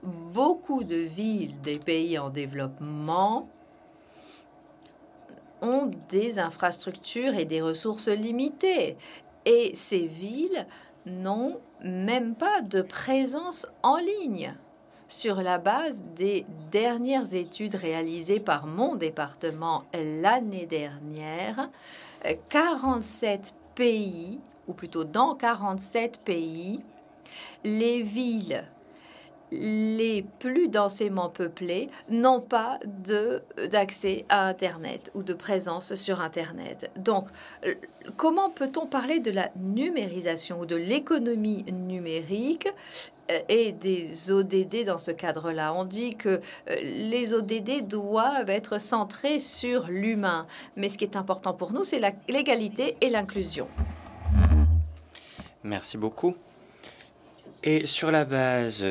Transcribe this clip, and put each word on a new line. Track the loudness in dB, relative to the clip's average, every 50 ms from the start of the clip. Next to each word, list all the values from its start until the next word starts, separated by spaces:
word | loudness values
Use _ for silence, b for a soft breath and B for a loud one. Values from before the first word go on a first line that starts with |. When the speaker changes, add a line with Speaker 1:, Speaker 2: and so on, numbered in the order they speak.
| -8
Speaker 1:
beaucoup | -10 -10 -10 -12 -6 0 4 4 4 4 2 0 -4 -2 -2 -2
de | -2 -2
villes | -2 -2 -2 -4 -2 -2 0 0 0 -2 -4 -6 -8 -4
des | -4 -4 -4
pays | 0 0 2 2 2 0 0 -2
en | -2 -4
développement | -4 -4 -6 -4 -4 -4 -4 -6 -6 -8 -8 -8 -6 -6 -2 0 2 4 4 4 2 0 -2 -6 -18 -20 -20 -20 -20 -20 -20 -20 -20 B B B B B B B B B B B -20 -20 -20 -20 -20 -20 -20 -20 -20 -20 -20 -20 -20 -20 -20 -20 -20 -20 -20 -20 -12 -4 -2
ont | 2 2 2 2 0 -4 -6 -12 0
des | 2 2 2 2 0 0
infrastructures | -2 -2 -2 0 0 0 0 0 -8 -10 -10 -10 -12 -8 -6 -2 0 0 2
et | 0 0
des | 0 0 0 0
ressources | 0 0 0 -2 -4 -4 -2 0 0
limitées. | 0 0 0 -2 0 0 0 -2 -2 2 2 2 4 4 2 0 -2 B B B B B B B -20 -2 _
Et | 6 8 8 6 4 0
ces | -2 -2 0 2 2 0
villes | 0 -4 -6 -10 -8 -4 -2 0 0 0 -2 -4 B B B B B B B -12
n'ont | -10 -8 -6 -2 -2 0 0 0 -2 -4 -6 -12 -18 -20 -10 -8
même | -6 -4 -2 0 2 2 2 0 -2 -2
pas | 0 2 2 2 2
de | 0 2 0 0 0
présence | 0 -4 -8 -2 2 2 2 2 2 -2 -4 -6 -6 -6 -6 -8 -8 -10 0 4
en | 4 4
ligne. | 4 4 0 -2 -2 -2 -4 -4 -4 -6 -8 -10 -14 -18 -20 -20 _ -20 B B B B B
Sur | -8 -4 -2 0 0 0
la | 2 2 2
base | 2 4 2 2 4 2 -2 -4 -6 -10 -12 -6
des | -2 0 2 2 0 -2 -4 -14 -14 -14 0
dernières | 0 2 2 4 2 0 0 0 2 0 0 0 -2
études | -4 -4 -4 -6 -6 -6 -4 -4
réalisées | -4 -2 -2 -2 -2 -2 -4 -4 -6 0 0 0 0
par | 2 2 0 0 0
mon | -6 -2 0 0 0 0
département | 0 -2 -4 -2 -4 -6 -6 -6 -6 -6 -6 -4 -4 -2 0 0 -2 -2 -6 -6
l'année | -6 -4 -4 -4 2 4 4 4 4 0 -2 -6 -6 -6
dernière, | -4 -4 -4 -4 -4 -10 -12 -12 -10 -10 -10 -8 -8 -6 -6 -6 -6 -4 -4 -6 -6 B B B B B B B B B B -2
euh, | -2 -2 -2 -4 0
quarante-sept | 2 4 4 4 2 0 0 0 0 0 -2 -6 -6 -2 0 0 0 -2 -4 -10 -20 -20 -20 -20 -2
pays, | 2 4 4 4 4 0 -2 -4 -8 -10 -10 -12 -12 -14 -18 -20 -20 -12 -12
ou | -12
plutôt | -10 -10 -8 -4 -4 -4
dans | -2 2 2 4 4 2
quarante-sept | 0 2 0 0 2 0 -2 -2 -2 -4 -2 0 0 0 0 -4 -6 -4
pays, | -2 -2 -2 -2 -4 -6 -8 -6 -6 -8 -8 -10 -14 -20 -20 -20 -20 -20 -20 B B B B B B B B B
les | 0 2 4 4 4 4 2 0
villes | -2 -2 -2 0 0 0 -2 -2 -2 -4 -4 -4 -8 -18 -20 -20 B B B B B B B B B B -20 -12 -8 -6 -4
les | -2 0 0 2 2 2 2 2 2 2 2 0 -2 -6 -12 -8
plus | -4 0 2 4 4 4
densément | 4 4 4 4 2 0 -2 0 0 0 -2 -2
peuplés | -2 -4 -4 -4 -4 -6 -4 -2 -2 -2 -2 -4 B B B -2
n'ont | 0 4 6 6 6 6
pas | 2 0 0 0 2 0 -4 -6 -8
de, | -10 -10 -10 -4 0 0 2 2 2 0 -2 -6 -8 -8 -6 -4 2
d'accès | 4 4 4 4 0 -2 -2 -2 -2 -2 2 4
à | 4 4 6
Internet | 2 0 0 -2 -4 -4 -4 -8 -8 -10 -10 -12 -10 -10
ou | -8 -6
de | -6 -6
présence | -6 -2 -2 -2 0 0 -2 -6 -6 -6 -6 -6
sur | -4 -2 -2 -2 -2
Internet. | -2 -4 -4 -6 -6 -6 -8 -10 -10 -12 -12 -10 -12 -12 -10
Donc, | -2 0 2 2 2 0 -2 B B B B B B B
euh, | -4 -4 -4 -8 -18 -20 -18 -18 -16 -6
comment | 2 2 4 4 4 2 2
peut-on | 0 -2 -4 -2 -2 -4 -4
parler | -2 -2 -2 0 2 0 0
de | 0 0
la | 0 0 0 -2 -4
numérisation | -6 -4 -2 0 0 0 0 0 -2 -2 -2 -4 -4 -2 -2 -2 -2 -4 -6 -6 -6
ou | -4
de | -2 -2
l'économie | -2 0 0 0 0 2 2 2 2 2 0 0 0 0 0 -2 -2 -4 -6 -6
numérique, | -6 -4 -6 -6 -6 -4 -4 -4 -4 -2 -2 -2 -2 0 0 -2 0 -2 -4 -4 B B B B B B B B B -2 0
euh, | 0 0 2 4
et | 4 4 4 4 0
des | -2 0 0 0 0 0 -6 -8 -8 0 4
O | 4 4 4
D | 4 4 2 2
D | 2 0 -2 0
dans | 0 -2 -2
ce | -2 -4
cadre-là ? | -6 -4 -2 -2 -2 -2 -2 -2 -2 0 0 0 0
On | -2 -2
dit | -4 -4 -4 -4 -4 -4
que, | -2 0 2 2 2 0 B B B B -4
euh, | -4 -4 -4
les | -4 -4 -4 -2 0 0 0 2 2 2
O | 2
D | 2 2 -2 -2
D | 0 0 -2 -2 -2
doivent | -2 -4 -4 -2 0 2 4 4 4 2 2 0 2
être | 0 0 0 -2 -4 -4
centrés | -2 0 0 0 0 -2 -4 -2 0 2 2 2
sur | 0 -2 -4 -2 -2 0 0 0 0 0
l'humain. | -2 0 0 2 2 2 2 2 2 0 -2 B B B B B B
Mais | -4 -2 -2
ce | -2 -2
qui | -4
est | -2 -2
important | -4 0 0 -2 0 0 -4 -2
pour | -2 -4 -4 -2
nous, | -2 0
c'est | 0 0 2
la, | 2 2 0 0 -6 -2
l'égalité | 0 0 4 4 2 2 2 -2 -2 0 -2 -2 2 2
et | 2 4
l'inclusion. | 4 2 0 -2 -4 -4 -4 -4 -4 -6 -8 -6 -2 -4 -4 -4 -4 -12 -14 -18 -16 -8 0 4 6 8 10 10 10 8 8 8 6 4 2 0 -6 -16 -20 B B B B B B B B B B B -6
Speaker 2:
Merci | -4 -4 -4 -4 -6 -4
beaucoup. | -2 -2 -2 -2 2 0 0 0 0 -12 -20 -20 B B B B B B B B B B B B B B B B B B -20 -16 -4 2
Et | 4 4 4 4
sur | 4 2 2 2 4
la | 4 4 4
base | 4 2 2 4 4 4 2 2 0 0 0 0 0